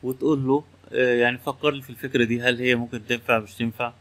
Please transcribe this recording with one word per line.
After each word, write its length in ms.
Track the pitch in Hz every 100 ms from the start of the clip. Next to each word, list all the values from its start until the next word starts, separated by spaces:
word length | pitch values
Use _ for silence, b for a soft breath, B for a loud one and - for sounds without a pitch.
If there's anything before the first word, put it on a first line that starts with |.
وتقول 440 | 123 131 139 147 131
له، 160 | 139 147 _ -
آه، 220 | 127 127 120
يعني 220 | 120 127
فكر 340 | - 135 147
لي 100 | 139
في 80 | 131
الفكرة 340 | 117 131 127
دي، 180 | 117 120
هل 180 | 120 120
هي 160 | 127 120
ممكن 300 | 117 120 107
تنفع 340 | 120 113 117
مش 140 | 104 -
تنفع؟ 380 | 117 113 120 -